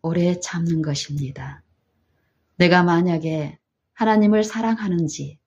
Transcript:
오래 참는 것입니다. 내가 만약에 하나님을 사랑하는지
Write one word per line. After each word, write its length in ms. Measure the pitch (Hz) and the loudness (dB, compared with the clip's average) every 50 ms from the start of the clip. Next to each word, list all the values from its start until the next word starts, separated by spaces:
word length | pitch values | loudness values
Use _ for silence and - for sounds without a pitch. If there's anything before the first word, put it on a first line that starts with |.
오래 400 | - 165 165 180 175 175 180 175 | -4 -2 0 2 2 2 0 0
참는 400 | - - - 175 170 170 170 160 | -6 -8 -6 -4 -2 0 0 0
것입니다. 800 | 156 151 147 143 - - 143 143 139 127 135 135 131 135 139 - _ _ _ _ _ _ _ _ _ _ _ _ _ _ _ _ _ _ _ | -2 -2 -4 -6 -6 -8 -8 -8 -6 -8 -8 -10 -12 -14 -14 -16 _ _ _ _ _ _ _ _ _ _ _ _ _ _ _ _ _ _ _
내가 260 | - 175 175 175 180 175 | 2 4 6 6 6 4
만약에 760 | 175 170 170 175 180 170 165 156 160 160 156 151 147 156 _ _ _ _ _ _ _ _ | 4 2 2 2 0 0 -2 -2 -4 -4 -4 -6 -8 -10 _ _ _ _ _ _ _ _
하나님을 520 | - 220 220 214 214 208 208 214 214 214 | -2 0 2 4 4 4 4 4 2 0
사랑하는지 920 | 214 - 220 233 226 226 220 214 196 180 170 165 151 - - 139 143 151 _ _ | -2 -4 -4 -2 -2 -2 -2 -2 -4 -2 -2 -2 -4 -4 -8 -12 -12 -14 _ _